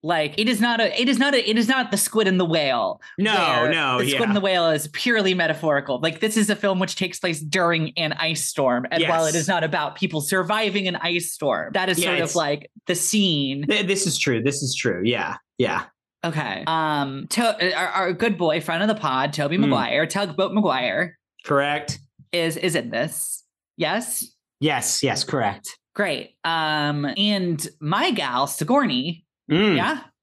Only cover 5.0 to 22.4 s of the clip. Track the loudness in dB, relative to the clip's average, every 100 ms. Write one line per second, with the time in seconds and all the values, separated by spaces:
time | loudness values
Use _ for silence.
5 | 0 2 2 2 0 0 2 0 0 -2
6 | -2 -2 0 2 2 2 2 0 -2 -2
7 | -6 -4 -4 -4 -2 2 2 2 0 -2
8 | -4 -2 -2 -2 -4 0 2 2 0 0
9 | 2 2 2 2 2 0 0 -2 -4 -2
10 | -2 -2 0 0 0 0 0 -2 -2 -2
11 | -2 -2 -4 -4 0 0 0 -2 0 0
12 | 0 0 0 0 0 -2 -6 -14 -4 -2
13 | 0 2 2 2 0 -2 0 0 0 0
14 | 0 0 0 2 0 -2 -4 -2 -2 0
15 | 0 0 -4 -8 _ -2 -2 0 -6 _
16 | _ _ -4 -2 -4 -4 -2 0 0 0
17 | -2 -6 -4 0 0 2 0 0 -2 0
18 | -2 0 0 2 2 0 -2 0 0 0
19 | 0 0 0 0 0 2 2 2 2 0
20 | 0 -2 -4 -2 0 2 2 0 0 -2
21 | -4 -8 _ _ -2 0 2 -2 -4 -12
22 | -14 _ -6 -2